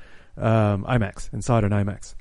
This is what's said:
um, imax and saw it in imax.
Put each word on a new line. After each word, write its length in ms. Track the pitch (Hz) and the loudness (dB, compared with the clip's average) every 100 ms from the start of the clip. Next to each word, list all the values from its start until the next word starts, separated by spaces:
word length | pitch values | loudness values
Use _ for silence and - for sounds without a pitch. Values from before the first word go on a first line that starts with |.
| - - - - | -10 -20 -18 -4
um, 480 | 113 113 107 101 - | 2 4 4 0 0
imax 460 | 123 98 - - | 0 0 -4 -10
and 100 | 113 | -6
saw 160 | 101 117 | 0 2
it 40 | 101 | 4
in 60 | |
imax. 440 | 101 101 98 - - | 2 0 -4 -10 -14